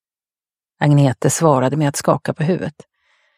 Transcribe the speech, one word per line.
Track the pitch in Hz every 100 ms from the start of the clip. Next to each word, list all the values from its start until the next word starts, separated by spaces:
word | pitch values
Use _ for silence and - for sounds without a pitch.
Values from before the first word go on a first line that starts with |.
| _ _ _ _ _ _ _ -
Agnete | 151 143 139 127 143
svarade | - 165 131 127 143
med | 143
att | -
skaka | - 147 -
på | -
huvudet. | 156 180 - - - _ _ _ _